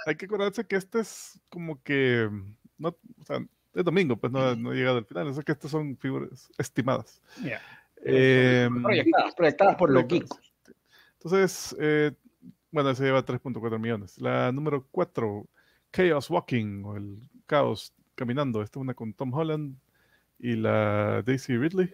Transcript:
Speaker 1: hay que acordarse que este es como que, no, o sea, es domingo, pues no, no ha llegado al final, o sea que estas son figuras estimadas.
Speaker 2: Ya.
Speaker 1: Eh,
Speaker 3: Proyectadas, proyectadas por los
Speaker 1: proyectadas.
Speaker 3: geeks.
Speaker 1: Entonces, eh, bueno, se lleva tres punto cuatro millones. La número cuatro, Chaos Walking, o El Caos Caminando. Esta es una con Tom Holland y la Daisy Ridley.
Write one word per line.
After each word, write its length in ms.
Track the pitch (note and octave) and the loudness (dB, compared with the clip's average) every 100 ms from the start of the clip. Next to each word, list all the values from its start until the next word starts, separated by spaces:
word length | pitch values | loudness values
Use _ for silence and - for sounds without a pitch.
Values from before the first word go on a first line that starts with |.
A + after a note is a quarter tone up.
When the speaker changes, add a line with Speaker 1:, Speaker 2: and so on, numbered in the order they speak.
| D#3 | -6
Speaker 1:
hay 100 | D#3+ | -6
que 100 | F#3+ | -6
acordarse 400 | G#3 G3+ G3 A3 | -4 -2 -4 -4
que 100 | F#3+ | -4
este 240 | F#3 A#3 | -2 -4
es 380 | G#3+ - - - _ | -4 -10 -20 -20 _
como 320 | F3 E3 D3 | -12 -10 -10
que, 460 | - C#3 C3 A#2+ G#2+ G#2 G2 - - - | -2 2 4 2 0 -4 -12 -18 -20 -10
no, 120 | D#3+ | -8
o 360 | E3+ - - - | -8 -16 -20 -8
sea, 140 | C3+ A#2+ _ _ | -8 -8 _ _
es 100 | F3+ | -4
domingo, 320 | F3 F3 D#3+ A2+ | 0 2 2 0
pues 140 | B2+ | -2
no, 240 | C3 C3 A#2 | 0 0 0
no 140 | B2 | -4
ha 40 | C3 | -2
llegado 240 | B2+ B2 | 0 0
al 60 | A2 | -2
final, 220 | E3 D#3 | -6 -6
o 60 | |
sea 100 | C#3 | -4
que 80 | D3+ | -4
estas 200 | D3+ D3 | -4 -4
son 260 | D#3 D3+ B2 | -4 -4 -6
figuras 520 | C3+ C3+ C#3 C3 - - | -6 -6 -8 -12 -12 -8
estimadas. 640 | C#3 - B2+ A#2 A2 _ _ - | -4 -2 0 -2 -4 _ _ -12
Speaker 2:
Ya. 160 | F3 A2 - - _ - - | -8 -8 -12 -20 _ -10 2
Speaker 1:
Eh, 640 | C3 C3 C3 B2+ B2 A#2+ A#2+ | 6 8 8 6 6 4 2
Speaker 3:
Proyectadas, 520 | A#2+ F3+ D#4+ - - - | 2 2 4 4 2 2
proyectadas 400 | E3 - G3 - | 2 6 4 6
por 140 | E3 | 4
los 120 | B2+ B2 | 4 4
Speaker 1:
proyectadas. 360 | E3+ - - | 0 -2 -12
Speaker 3:
geeks. 340 | _ _ _ - _ _ _ _ | _ _ _ -20 _ _ _ _
Speaker 1:
Entonces, 600 | E3 F#3+ F#3 - - - | 0 2 2 0 -10 -2
eh, 320 | D3+ D3+ D3+ D3 _ _ - - _ | 0 2 2 -2 _ _ -20 -20 _
bueno, 220 | D#3 C#3 B2+ | 0 0 2
se 80 | |
lleva 200 | C3+ C3+ B2 | 2 2 0
tres 140 | B2 | -4
punto 200 | C#3 A2 | -6 -6
cuatro 200 | A2+ A2 | -4 -4
millones. 400 | A2+ A2 G2+ - | -2 -4 -6 -6
La 320 | B2 B2+ B2 | -2 0 0
número 360 | C3 D3+ C#3+ - | -2 -2 -4 -4
cuatro, 560 | - E3+ - A2 G#2 - _ _ _ _ | -4 -4 -2 -4 -6 -12 _ _ _ _
Chaos 360 | - F3+ D3 - | 0 2 2 0
Walking, 540 | E3+ - B2 G#2+ G2 | -4 0 -2 -2 -6
o 140 | G2+ G#2 | -10 -10
El 220 | G2+ G2+ B2 - - | -12 -16 -20 -20 -2
Caos 480 | D3 B2 G#2+ - _ _ - | 2 2 -2 -10 _ _ -8
Caminando. 460 | A#2+ C3 C#3 G#2+ | -4 -2 -2 -2
Esta 180 | G#2 C#3 | -4 -8
es 20 | |
una 120 | C3 | -8
con 200 | A#2+ A2+ | -8 -12
Tom 200 | - C3 | -8 -6
Holland 420 | C3+ D#3+ D#3 C#3+ C3 _ _ _ _ _ _ | -4 -2 -4 -6 -12 _ _ _ _ _ _
y 160 | B2 A2+ | -4 0
la 680 | A2 G#2+ G#2+ G#2 G#2 G#2+ G#2 | 2 2 2 2 0 0 -2
Daisy 300 | C3 - A#2 | -2 -2 -2
Ridley. 320 | D#3 F#3 F3+ | 0 0 -2